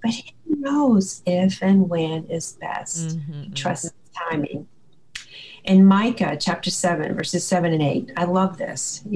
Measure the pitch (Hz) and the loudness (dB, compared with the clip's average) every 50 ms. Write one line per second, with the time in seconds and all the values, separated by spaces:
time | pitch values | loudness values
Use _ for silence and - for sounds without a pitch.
0 | - 226 226 - - - - - - - 311 294 277 277 277 294 294 269 233 202 | -4 -4 -4 -4 -8 -16 -20 -14 -6 -4 -4 -4 -2 -2 0 2 4 4 4 4
1 | 190 190 - - - - 180 180 185 190 185 - - 190 196 196 185 175 170 170 | 4 0 -4 -6 -4 -2 0 2 2 2 0 0 2 4 6 6 4 4 2 0
2 | 160 160 160 160 160 - 165 165 160 - - - - - - - - - - 165 | -2 -2 -4 -6 -6 -6 -8 -8 -8 -10 -12 -12 -10 -10 -8 -10 -10 -10 -8 -8
3 | 165 160 160 165 147 147 156 147 143 - - 139 - 180 147 143 - 165 - - | -6 -6 -6 -8 -8 -10 -10 -12 -12 -12 -10 -6 -4 -4 -4 -4 -8 -12 -14 -16
4 | - - - - 170 - 165 151 - - - - - - - - - - - - | -20 -18 -14 -10 -8 -4 -4 -4 -4 -4 -6 -10 -12 -14 -20 -20 -20 -20 -20 -20
5 | - - - - - - - - - - - - - - 190 190 190 196 190 196 | -20 -20 -18 -18 -18 -20 -20 -20 -20 -20 -20 -12 0 4 6 8 10 10 8 8
6 | 214 240 247 - 190 147 147 147 - - 165 - - 175 - - - 180 175 156 | 4 2 0 0 -2 -2 -2 -2 -2 -2 -2 -2 -4 -6 -4 -2 -2 0 0 -2
7 | 151 - - - 160 - - 175 160 - 190 180 170 170 160 156 151 143 139 - | -2 -4 -4 -6 -4 -4 -4 -4 -2 0 0 0 2 2 2 2 2 0 0 -2
8 | - - - 170 170 180 180 190 190 190 185 - - - - - - - - - | -4 -6 -6 -4 -2 0 2 2 0 0 -2 -4 -8 -8 -8 -8 -8 -8 -8 -10
9 | - 208 208 | -8 -8 -8